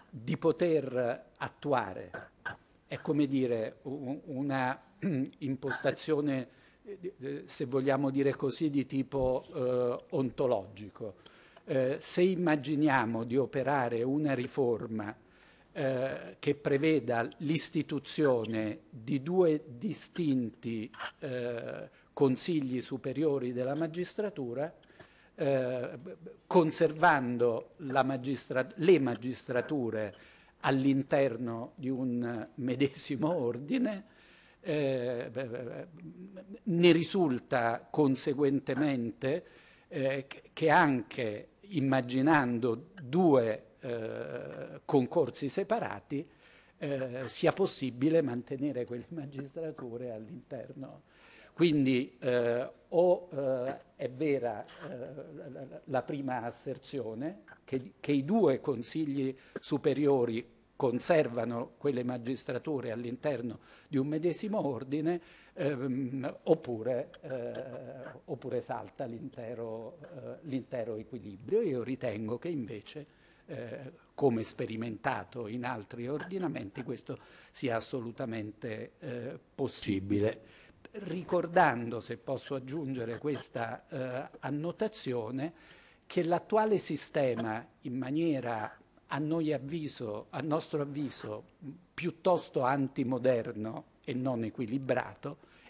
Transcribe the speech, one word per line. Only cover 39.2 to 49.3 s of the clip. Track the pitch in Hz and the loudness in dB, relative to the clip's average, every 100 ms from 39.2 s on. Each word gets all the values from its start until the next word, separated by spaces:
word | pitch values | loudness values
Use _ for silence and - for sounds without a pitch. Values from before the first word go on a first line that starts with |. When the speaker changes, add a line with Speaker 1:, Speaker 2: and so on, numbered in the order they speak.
| 135 170 - - - - - | -2 -2 -4 -20 -20 -20 -8
Speaker 1:
eh, | 156 135 135 131 | -2 0 0 -6
che, | - - | -14 -16
che | - 156 | 2 8
anche | 160 156 127 104 - 113 104 - _ 202 | 8 8 4 0 -4 -4 -4 -10 _ -6
immaginando | 175 135 131 120 131 143 156 123 117 120 113 - - | 0 4 4 2 2 6 6 4 2 0 0 -6 -14
due, | 123 165 175 135 113 107 - _ | 0 4 8 8 6 0 -8 _
eh, | 131 117 113 113 143 123 143 - - 147 | -8 -6 -6 -6 -8 -8 -10 -10 -12 -12
concorsi | - 143 123 170 127 - 139 | 2 4 4 2 2 -2 -4
separati, | - 196 226 135 101 - 143 165 _ - - - - | -2 0 -2 -2 -8 -6 -6 -6 _ -20 -20 -20 -8
eh, | 147 139 127 123 123 | -4 -4 -4 -6 -8
sia | - 165 | 0 2
possibile | 156 190 - 131 120 147 165 | 4 2 0 -4 0 4 4
mantenere | 139 120 - 135 147 123 117 | 4 -2 -6 -4 -2 -2 -4
quelle | 120 120 | -8 -10
magistrature | 165 139 | -10 -10